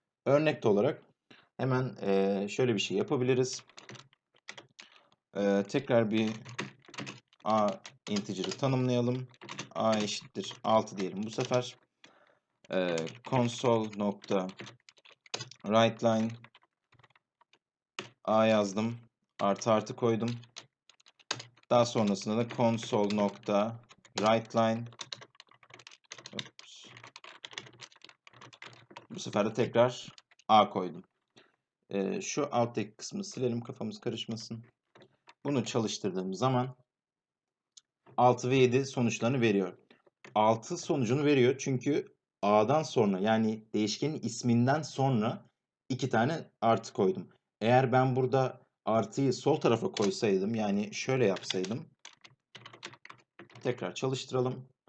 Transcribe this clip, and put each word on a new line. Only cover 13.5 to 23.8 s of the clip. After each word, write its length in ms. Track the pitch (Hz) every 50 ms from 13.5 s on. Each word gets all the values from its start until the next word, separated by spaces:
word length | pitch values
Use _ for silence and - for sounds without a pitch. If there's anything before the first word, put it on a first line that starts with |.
| 117 - - 123 117 113 110 107 104 101
nokta 500 | 104 104 101 - - - 107 95 92 95 - - 113 - - _ _ - _ _ _ - - _ _ - - - - - - -
write 460 | - 98 107 113 117 113 117 - 120 117
line 240 | 113 110 110 113 117 - - - _ - _ _ _ _ _ _ _ _ - _ _ _ _ _ _ _ _ _ _ _ _ _ _ _ _ _ _ - - - - _ -
a 200 | - 107 110 110
yazdım. 520 | 110 110 107 104 98 95 107 110 117 117 117 - _ _ _ _ _ _ -
Artı 320 | - 98 98 - - 117
artı 240 | 110 107 107 - -
koydum. 340 | - 127 117 113 107 113 117 120 117 - - _ - - _ _ _ _ - _ _ _ _ _ _ _ _ - - - - _ _ _ _
Daha 160 | 123 120 120
sonrasında 520 | 117 - 120 107 101 98 95 - 107 107 117
da 120 | 117 117
console 680 | - - 120 117 113 113 - - 127 110 104 101 104 107
nokta 600 | 101 98 - - - - 104 101 104 113 117 117